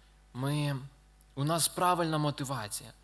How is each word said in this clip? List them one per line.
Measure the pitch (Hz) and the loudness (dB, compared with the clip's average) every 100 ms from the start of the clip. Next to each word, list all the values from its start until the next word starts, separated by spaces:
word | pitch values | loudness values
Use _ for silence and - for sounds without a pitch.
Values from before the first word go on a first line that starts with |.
| - - - | -20 -20 -14
ми, | 120 135 147 147 139 139 - - - - | -6 -2 0 0 -2 -6 -18 -20 -20 -12
у | - | -2
нас | 147 165 - | 0 2 0
правильна | - 180 175 165 156 | 2 4 4 4 2
мотивація, | 147 139 135 131 104 - 110 - | 2 0 -4 -4 -6 -8 -10 -20